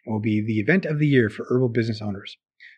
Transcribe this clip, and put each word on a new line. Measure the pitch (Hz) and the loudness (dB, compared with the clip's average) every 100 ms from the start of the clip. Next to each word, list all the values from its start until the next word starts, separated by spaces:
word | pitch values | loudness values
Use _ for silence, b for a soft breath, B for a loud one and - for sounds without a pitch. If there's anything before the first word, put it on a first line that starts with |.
| 117 | -8
and | |
will | 107 | -4
be | 110 107 107 | 0 0 0
the | 107 | -2
event | 107 185 - | 2 0 0
of | 151 | 0
the | 151 | 4
year | 131 104 | 4 4
for | - - | 0 -2
herbal | 127 127 | 0 2
business | 117 117 107 | 0 -2 -4
owners. | 104 98 - - _ _ B | -6 -8 -12 -20 _ _ B